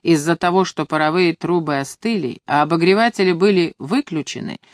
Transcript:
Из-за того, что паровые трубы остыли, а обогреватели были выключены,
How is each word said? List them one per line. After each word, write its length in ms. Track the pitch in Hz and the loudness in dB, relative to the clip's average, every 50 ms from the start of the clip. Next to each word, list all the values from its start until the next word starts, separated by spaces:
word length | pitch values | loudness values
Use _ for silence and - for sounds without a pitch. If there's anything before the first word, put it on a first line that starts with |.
| - | 0
Из-за 340 | 170 165 151 147 165 165 | 2 2 2 2 0 -2
того, 280 | - 185 175 175 190 185 | 0 0 0 2 2 0
что 220 | - - - 151 | 0 -2 -6 -6
паровые 480 | - 156 156 156 156 160 185 180 170 160 | -2 -2 -2 0 0 2 2 2 0 0
трубы 440 | - - 165 180 175 156 151 143 139 | -2 -2 -2 -2 0 0 -2 -2 -4
остыли, 640 | 135 - - - - 226 226 196 147 120 - - _ | -4 -6 -8 -8 -4 -4 -2 -2 -4 -6 -8 -8 _
а 160 | - 139 147 147 | -2 0 0 2
обогреватели 680 | 151 170 165 170 175 196 214 233 240 - - 190 185 175 | 2 2 2 4 4 4 4 2 0 0 0 0 0 2
были 420 | 165 185 208 196 180 170 - - - | 2 2 2 4 2 2 0 -2 -8
выключены, 800 | 135 143 208 277 285 - 170 151 135 - - 120 - - - - _ _ | -6 -4 -2 -2 -2 -2 -6 -6 -6 -8 -8 -10 -10 -10 -12 -14 _ _